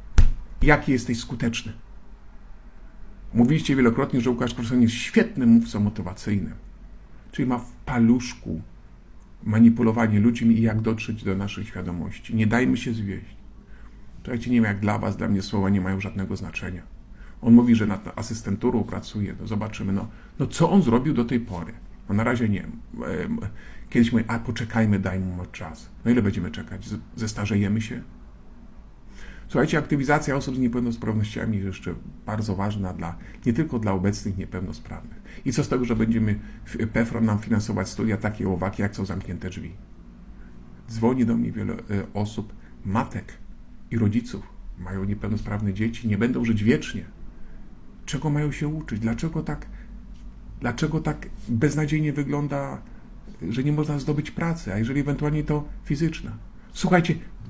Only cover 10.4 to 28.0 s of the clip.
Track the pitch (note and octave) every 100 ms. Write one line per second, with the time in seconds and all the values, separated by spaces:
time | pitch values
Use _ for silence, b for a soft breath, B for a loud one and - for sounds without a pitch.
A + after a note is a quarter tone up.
10.4 | A2+ A2 A2+ A2 A2 A2 - G2+ G2 F#2+
11.4 | G2 - G2 F#2+ F2+ F2 F2+ - - A2
12.4 | G#2+ A#2 C3 B2 C3 A2+ G2+ G2 - -
13.4 | - - b b b b b - - A#2+
14.4 | A#2 A#2+ G#2+ G2+ G#2 G#2+ G2+ G2 F#2+ G2
15.4 | G2 G#2 G2 G2 F#2 F#2+ F#2+ G2 F#2+ F#2+
16.4 | F2+ F2 F2+ F#2 - - - b b b
17.4 | A2+ A#2 A#2+ A2 G#2 F#2+ - - G#2 G#2+
18.4 | G#2+ G2 B2 A#2+ G2 G2 - G#2+ G2 -
19.4 | G2+ G#2 A2 - G2 G2 G2 B B -
20.4 | B2 - E3 G3 C3 A#2+ D3 B2 A#2 A#2+
21.4 | A#2 F2 E2 - - - - G2+ A#2+ A#2+
22.4 | A2 F#2+ - - - - B1 D#2+ - -
23.4 | G#2 B B B - B2+ A#2 A#2 A2+ A#2
24.4 | - A2+ A2 A#2 G#2+ G2 F#2+ F#2+ F#2 F2+
25.4 | F2+ - E2 D#2+ - - A#2 B2 G2+ F#2+
26.4 | F2 - - G2 - G#2 - - G#2+ -
27.4 | G2+ G#2 G2+ A2 - -